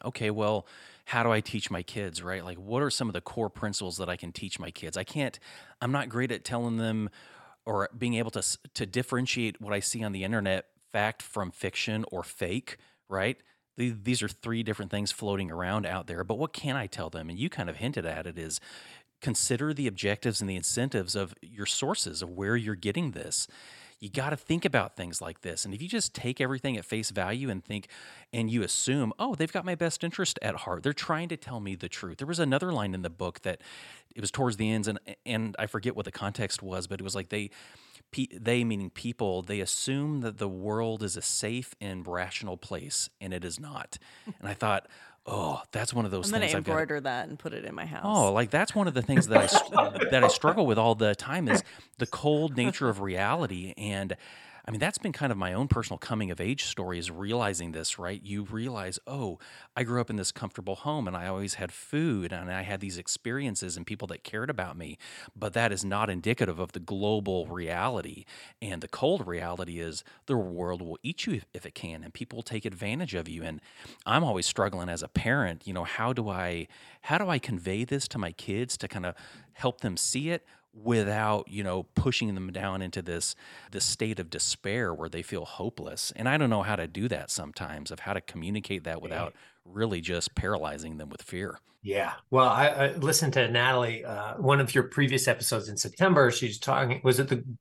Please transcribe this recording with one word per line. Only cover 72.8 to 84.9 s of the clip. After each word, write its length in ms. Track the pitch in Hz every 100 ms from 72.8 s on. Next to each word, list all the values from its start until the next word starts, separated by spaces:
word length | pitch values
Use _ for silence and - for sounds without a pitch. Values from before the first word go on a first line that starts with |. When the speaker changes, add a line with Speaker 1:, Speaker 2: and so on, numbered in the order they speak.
| 104 135 160 92
Speaker 1:
of 120 | 82
you. 160 | 82
And 160 | 80 78 - - - - -
I'm 180 | 135
always 220 | 160 95 -
struggling 420 | - 98 92 87
as 160 | 85
a 60 | 78
parent, 580 | - 117 139 95 80 -
you 60 |
know, 100 | 90
how 300 | 82 - 117
do 160 | 123 107
I, 380 | 92 90 85 80 - - -
how 160 | - 165
do 100 | 196
I 100 | 143
convey 460 | - 92 87 101
this 240 | 123 139 -
to 100 | 117
my 140 | 90
kids 460 | - - 98 127 -
to 100 | -
kinda 260 | 101 90 - - - -
help 300 | - 139 -
them 160 | 113 90
see 320 | - 131 156
it 160 | 170 _ - _ 110
without, 720 | 110 113 101 107 107 104 -
you 160 | 101
know, 200 | 98 92 -
pushing 400 | - 135 - 110
them 180 | 95 92
down 300 | 92 98 95
into 180 | 92 98
this, 360 | 85 85 - - - - -
this 140 | 101 -
state 340 | - 110 101
of 120 | 85
despair 600 | 85 - - 98 117 101